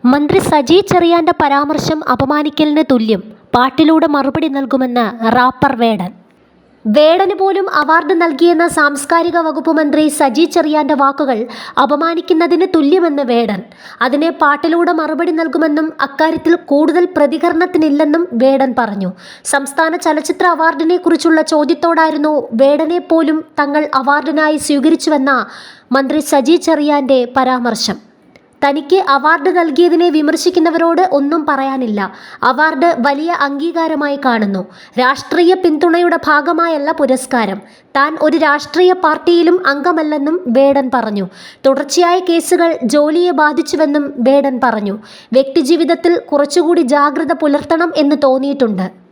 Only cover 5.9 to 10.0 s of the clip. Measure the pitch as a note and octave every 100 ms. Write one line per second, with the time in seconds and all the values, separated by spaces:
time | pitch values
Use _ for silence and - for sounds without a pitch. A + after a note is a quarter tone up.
5.9 | G#3 F3+ - _ _ _ _ _ _ A3
6.9 | A3+ D4+ F4+ F#4+ G4+ F#4+ G4 F#4+ D4+ D4
7.9 | E4 D4+ F#4+ E4+ C4 E4+ E4 E4+ D#4+ D4
8.9 | C#4 - E4+ E4+ E4+ D#4+ D#4 D#4+ D#4 D4
9.9 | C#4